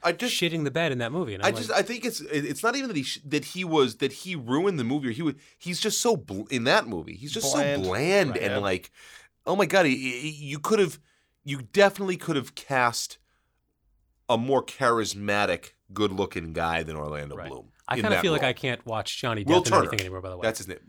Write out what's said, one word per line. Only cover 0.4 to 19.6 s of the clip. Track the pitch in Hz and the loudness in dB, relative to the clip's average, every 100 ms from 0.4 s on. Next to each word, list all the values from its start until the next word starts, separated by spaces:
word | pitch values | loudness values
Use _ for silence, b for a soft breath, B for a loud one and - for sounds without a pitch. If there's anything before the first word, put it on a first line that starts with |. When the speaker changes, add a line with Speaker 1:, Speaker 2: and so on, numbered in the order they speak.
| 170 165 | 0 0
Speaker 2:
the | 143 | 0
bed | 156 165 | 0 0
in | 123 | 0
that | 120 | -2
movie. | 160 139 | -2 -4
And | 95 | 0
Speaker 1:
I | 180 | 0
Speaker 2:
I'm | 120 | 0
Speaker 1:
just, | 113 | 0
Speaker 2:
like, | 196 | 0
Speaker 1:
I | |
think | 202 240 | 0 -2
it's, | 233 185 | -4 -6
it, | 143 147 | -4 -2
it's | 147 147 | -2 -2
not | 226 277 | 0 0
even | 262 | -2
that | 156 | -4
he | |
sh-, | 127 - | -4 -6
that | 143 147 - | -2 -2 -2
he | 180 | -6
was, | 180 156 127 - | 2 4 4 2
that | 139 | -4
he | - 180 165 | -4 -8 -8
ruined | 117 139 196 160 | -2 0 2 0
the | |
movie | 117 147 131 | 0 0 -2
or | |
he | 113 | -2
was, | 160 - b b | -2 -4 b b
he's | 175 175 | -8 -4
just | 214 - | -2 0
so | 240 185 | 2 2
bl-, | - 98 107 | -2 -8 -4
in | 127 | 0
that | 120 208 - | 4 2 2
movie. | 90 - | -4 -8
He's | 90 143 | -12 -8
just | - - | -4 0
Speaker 3:
Bland. | - - 143 | 2 2 0
Speaker 1:
so | 92 | 0
bland | 98 160 202 151 | 0 2 4 2
Speaker 2:
Right. | 113 | 0
Speaker 1:
and | 101 | -2
Speaker 3:
Yeah. | 123 | 0
Speaker 1:
like, | 101 92 - B B B B _ - | 0 -2 -4 B B B B _ 0
oh | 190 | 2
my | 170 | 4
God, | 190 160 | 6 4
he, | 131 | 4
he, | 131 123 151 | -2 -4 -6
you | 147 143 147 | -8 -8 -4
could | 147 214 | 2 4
have, | 180 - _ _ _ _ | 4 0 _ _ _ _
you | 143 139 120 | -8 -8 -2
definitely | 202 196 196 196 180 | 4 4 4 -4 -4
could | - 147 | -2 -2
have | 113 | -2
cast | - - 135 120 117 - - _ _ _ _ _ _ _ _ _ _ - | -8 -2 2 2 2 -6 -10 _ _ _ _ _ _ _ _ _ _ -2
a | 117 | 0
more | 127 131 | 2 2
charismatic, | - - 123 117 107 101 101 104 101 85 - _ - | 0 0 2 2 0 -4 0 2 2 0 -6 _ -10
good-looking | 98 104 95 95 90 82 | 0 0 2 -2 -4 -6
guy | 82 82 82 | -2 0 0
than | 80 78 | -4 -6
Orlando | 73 76 71 80 | -6 -8 -8 -10
Speaker 2:
Right. | 82 | -12
Speaker 1:
Bloom | 65 52 _ - | -14 -16 _ -6
Speaker 2:
I | 117 | -2
Speaker 1:
in | |
Speaker 2:
kinda | 214 185 | 2 2
Speaker 1:
that | |
Speaker 2:
feel | 175 | 2
like | 151 | 2
Speaker 1:
role. | 135 | 0
Speaker 2:
I | |
can't | 120 135 120 120 | 0 -4 -4 -4
watch | 110 - - | -4 -4 -4
Johnny | 127 110 | -2 -2
Speaker 1:
Will | 101 175 | 4 4